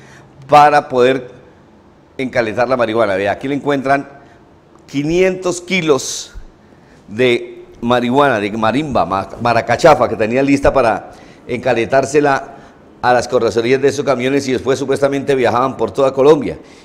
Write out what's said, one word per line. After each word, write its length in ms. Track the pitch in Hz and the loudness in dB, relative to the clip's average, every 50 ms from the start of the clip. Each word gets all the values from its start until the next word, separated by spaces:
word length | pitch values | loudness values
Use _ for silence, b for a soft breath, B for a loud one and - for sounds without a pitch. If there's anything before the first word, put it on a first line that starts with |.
| B B B B B B - - - - | B B B B B B -20 -20 -2 4
Para 400 | 139 147 147 151 147 147 143 - | 6 6 8 8 6 2 0 0
poder 420 | 131 127 123 127 131 139 - - - - - - - - _ _ _ - _ _ _ _ _ _ _ - | 0 2 4 4 2 0 -4 -12 -18 -20 -20 -20 -20 -20 _ _ _ -20 _ _ _ _ _ _ _ -8
encaletar 500 | 135 123 101 127 117 110 101 113 123 117 | -8 -6 -2 -2 -2 -2 -2 -2 -2 0
la 80 | 131 | 0
marihuana. 380 | 123 117 110 110 117 113 101 95 | 0 0 0 0 0 0 0 0
Vea, 180 | 95 101 101 95 | 0 -2 -2 -4
aquí 140 | - - | -4 -4
le 80 | 135 143 | -6 -6
encuentran 540 | 139 117 139 143 139 123 135 139 139 135 - - - B B B B B _ _ _ _ _ _ - _ | -4 -2 -2 -2 -2 0 0 0 0 -2 -6 -16 -20 B B B B B _ _ _ _ _ _ -20 _
quinientos 720 | - - 139 147 156 165 180 185 190 180 180 - 180 170 - | -10 -6 -6 -4 -2 0 0 0 0 0 -2 -4 -6 -6 -6
kilos 720 | - - 185 185 165 156 139 131 - - - - - - - - - - - _ b b b b b b b b b | -6 -4 -4 -2 2 2 0 0 0 -6 -10 -12 -12 -14 -16 -20 -20 -20 -20 _ b b b b b b b b b
de 580 | b 101 107 127 123 120 117 - - - - - - - - | b -4 0 2 2 2 0 -2 -8 -16 -20 -20 -20 -18 -8
marihuana, 600 | - 120 123 123 120 120 123 143 143 139 123 104 | -4 -2 0 0 0 0 0 2 2 2 2 0
de 100 | 101 104 | -2 -4
marimba, 560 | 101 113 110 110 110 135 156 147 123 104 87 | -4 -2 -2 -2 0 -2 -2 -2 -2 -2 -2
ma-, 220 | 85 95 98 95 - - - | -2 -2 -6 -6 -8 -10 -6
maracachafa, 680 | 113 120 117 113 113 - 120 117 - 165 147 123 123 101 | -2 0 0 0 0 0 0 4 4 4 4 4 2 -2
que 80 | 110 | -2
tenía 260 | 98 110 107 120 131 139 | -2 -2 -2 0 0 0
lista 300 | 139 143 139 139 147 139 | 0 0 2 2 0 2
para 400 | 135 123 110 104 90 - - B B B B B B B | 2 2 0 0 -2 -6 -12 B B B B B B B
encaletársela 1040 | B 123 117 - 131 123 117 113 101 135 135 - 110 - 151 147 143 135 135 - - - B B B B B - - - - - | B -10 -6 -2 -2 0 0 0 0 0 0 0 2 0 2 2 2 0 -2 -4 -8 -18 B B B B B -20 -20 -12 -4 0
a 100 | 120 123 | 2 2
las 160 | 123 113 - | 2 0 0
carrocerías 540 | 127 123 113 110 98 117 113 120 131 131 135 | 0 0 0 0 0 0 0 0 0 2 2
de 60 | 139 | 0
esos 140 | 117 123 131 | 0 -2 -2
camiones 460 | 120 131 120 123 131 139 139 139 131 | -2 -2 -2 -2 -2 -2 -2 -2 -2
y 40 | 127 | -4
después 260 | 113 - 120 135 127 | -2 -2 -2 -2 -2
supuestamente 560 | 139 127 135 131 139 139 139 139 135 139 143 | -2 -2 -2 0 0 0 -2 -2 -2 -2 0
viajaban 420 | 131 120 107 107 120 131 135 120 | 0 0 0 0 0 0 -2 -2
por 140 | 101 113 104 | -4 -6 -4
toda 240 | 92 - 139 135 131 | -2 0 0 0 2
Colombia. 440 | 139 131 147 160 151 120 90 76 - B B B B B | 4 4 4 4 4 2 -4 -8 -10 B B B B B